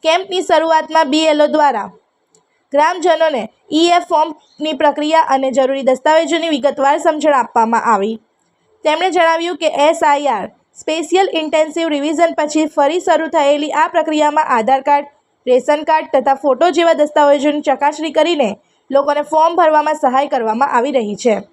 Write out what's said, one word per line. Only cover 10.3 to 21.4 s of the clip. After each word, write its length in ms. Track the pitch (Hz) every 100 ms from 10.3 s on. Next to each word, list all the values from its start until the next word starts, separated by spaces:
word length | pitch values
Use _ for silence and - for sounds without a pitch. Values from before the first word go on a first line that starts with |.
| 220 202 _ _
સ્પેશિયલ 560 | _ - 311 311 359 381
ઇન્ટેન્સિવ 560 | 320 311 311 311 320 330
રિવિઝન 460 | 294 285 311 339 330
પછી 300 | 302 311 311
ફરી 340 | 311 285 349
શરૂ 280 | 349 320 320
થયેલી 440 | 330 277 294 294
આ 140 | 285 330
પ્રક્રિયામાં 640 | 339 320 311 294 302 311 247
આધાર 260 | 220 269
કાર્ડ, 240 | 269 285 285 _ _ _ -
રેશન 380 | 254 247 294
કાર્ડ 280 | 302 311 320
તથા 200 | 269 269
ફોટો 360 | 269 285 262 339
જેવા 220 | 302 339
દસ્તાવેજોની 680 | 320 294 302 294 285 277 294
ચકાસણી 520 | 302 269 285 302 311
કરીને 380 | 320 311 339 233 196 _ _ _
લોકોને 320 | 269 285 294
ફોર્મ 340 | 294 311 320 339
ભરવામાં 440 | 330 302 302 302
સહાય 240 | 269 254 285
કરવામાં 500 | 262 226 220 269 240
આવી 160 | 254
રહી 240 | 269 208 202
છે. 200 | - 202